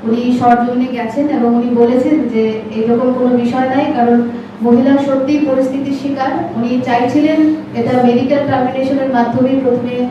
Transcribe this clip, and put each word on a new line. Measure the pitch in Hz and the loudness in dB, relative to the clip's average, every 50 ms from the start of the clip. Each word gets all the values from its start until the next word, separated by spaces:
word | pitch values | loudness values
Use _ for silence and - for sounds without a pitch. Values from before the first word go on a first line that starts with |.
| 220 | -2
উনি | 220 226 240 240 247 247 233 | -2 -2 0 0 0 0 2
সরজমিনে | 240 240 240 240 240 247 247 247 254 - | 4 4 4 4 2 -2 0 -2 -2 -2
গেছেন | 233 233 226 220 - 285 285 | -4 -6 -6 -4 -2 -2 -2
এবং | 294 - 240 233 233 233 | 0 0 0 2 2 2
উনি | 233 240 240 240 | 2 0 0 2
বলেছেন | 233 240 233 247 254 269 302 302 311 262 | 2 4 4 4 2 2 2 0 0 0
যে | 233 220 220 220 220 220 - - - 220 | -2 0 0 0 0 -2 -4 -8 -8 -6
এইরকম | 220 220 233 233 240 254 254 254 | -4 0 0 0 2 2 0 0
কোনো | 247 247 247 247 | 0 0 2 2
বিষয় | 240 240 240 254 254 262 262 262 | 2 0 0 -2 -2 -2 0 0
নাই, | 285 302 302 - | 0 0 -2 0
কারণ | 247 240 240 240 240 233 - - - - - - - | 0 2 2 2 2 2 0 -6 -10 -12 -14 -10 -4
মহিলা | 220 240 240 247 269 277 277 | 2 2 4 4 4 4 2
সত্যি | 277 277 277 269 262 262 285 302 294 302 | 2 2 0 0 0 0 0 0 0 0
পরিস্থিতির | 269 262 262 262 254 269 277 269 277 277 - - | 0 0 0 0 0 -2 -4 -4 -4 -6 -4 -4
শিকার। | 277 269 269 262 269 269 330 330 - - | -6 -4 -2 -4 -4 -2 -4 -6 -4 -4
উনি | 226 240 247 247 254 247 | -4 -2 -2 -2 -2 -2
চাইছিলেন | 247 240 240 254 277 294 294 294 311 320 311 311 311 311 - - - - | 0 0 0 0 0 0 2 2 2 2 2 2 2 0 -2 -6 -8 -6
এটা | 233 233 247 254 247 240 | -4 -2 0 2 2 2
মেডিকেল | 240 233 240 277 277 285 277 277 | 4 2 2 0 0 0 0 0
টার্মিনেশনের | 269 269 262 254 254 - 269 262 269 277 269 269 269 | 0 0 0 0 -2 -2 -2 -2 -2 -2 -2 -2 0
মাধ্যমে | 254 240 240 233 233 254 254 262 269 269 262 | 0 0 0 0 0 0 0 2 0 0 0
প্রথমে | 254 240 247 240 240 247 247 247 247 | 0 0 0 -2 -4 -4 -4 -4 -4